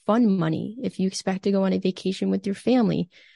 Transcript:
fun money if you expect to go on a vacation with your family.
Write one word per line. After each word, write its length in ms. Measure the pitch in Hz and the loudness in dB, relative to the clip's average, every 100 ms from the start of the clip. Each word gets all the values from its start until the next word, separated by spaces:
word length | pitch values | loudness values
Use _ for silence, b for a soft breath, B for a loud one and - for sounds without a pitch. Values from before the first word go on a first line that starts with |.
| - | 0
fun 320 | 220 233 190 | 2 4 4
money 400 | 160 160 - 226 | 0 -2 -6 -6
if 180 | 220 - | -8 -2
you 80 | 190 | -4
expect 360 | - - 190 | -2 -4 -2
to 80 | 208 | 0
go 140 | 196 190 | 0 2
on 80 | |
a 60 | 185 | 0
vacation 500 | 185 185 185 190 190 | -2 -2 -6 -2 -2
with 160 | 190 196 | -2 -2
your 100 | 196 | -4
family. 540 | - 254 208 156 175 b b | 2 2 2 0 -4 b b